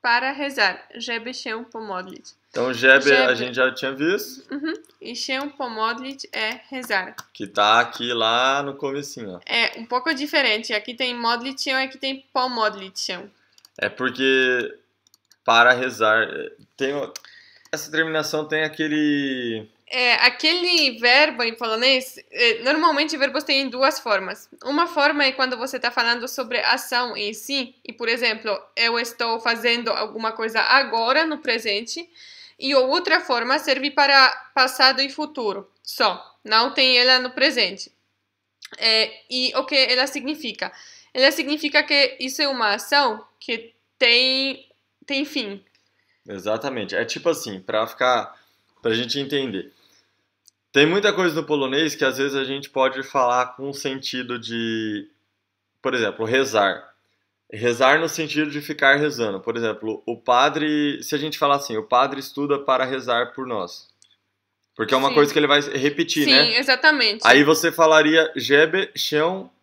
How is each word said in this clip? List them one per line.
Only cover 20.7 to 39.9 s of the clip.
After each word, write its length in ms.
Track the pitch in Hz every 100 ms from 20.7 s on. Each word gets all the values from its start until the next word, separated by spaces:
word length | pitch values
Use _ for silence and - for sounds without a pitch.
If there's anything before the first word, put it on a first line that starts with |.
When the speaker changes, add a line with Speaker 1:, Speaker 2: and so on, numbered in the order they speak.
| 349 285 226
Speaker 1:
verbo 420 | 240 262 302 240
em 100 | 233 226
polonês, 600 | 233 220 254 262 247 - -
é, 320 | - 233 233
normalmente 540 | 240 302 320 285 302 294
verbos 260 | 269 254
têm 260 | 294 269 269
duas 300 | 247 269 269
formas. 500 | 240 202 185 - - -
Uma 220 | 247 285 339
forma 380 | 311 285 294
é 80 | 269
quando 240 | 269 254 240
você 240 | 262 254
tá 100 | 233
falando 380 | 247 233 240 247
sobre 300 | - 233 240
a 140 | -
ação 420 | 254 - 247 247 208
em 180 | 208
si, 400 | 226 - 277 240 _
e, 80 | -
por 160 | 226 226
exemplo, 480 | 233 233 220 226 196 - -
eu 200 | 233 233
estou 400 | 233 - 233 226
fazendo 500 | 233 233 233 233 226
alguma 400 | - 214 220 226
coisa 300 | 226 226 220
agora, 680 | - 262 254 226 226 277 320
no 120 | 294
presente, 680 | 262 226 220 202 233 330 339 _ - - - _
e 160 | 269
a 60 | 277
outra 400 | 254 330 359 339
forma 380 | 349 240 233 285
serve 320 | 302 269 277
para 400 | 277 277 277 254 - -
passado 480 | - 262 262 262 262
e 80 | 269
futuro, 580 | 269 302 285 220 196 196 _
só. 420 | - - 220 175 - _
Não 280 | 214 220 240
tem 240 | - 262 247
ela 220 | 247 254
no 120 | 254
presente. 600 | - 269 247 190 - - _ _ _ _ _ _ _ - -
É, 320 | 226 220 220 - _
e 240 | 254 254 -
o 80 | 269
que 80 |
ela 320 | 285 254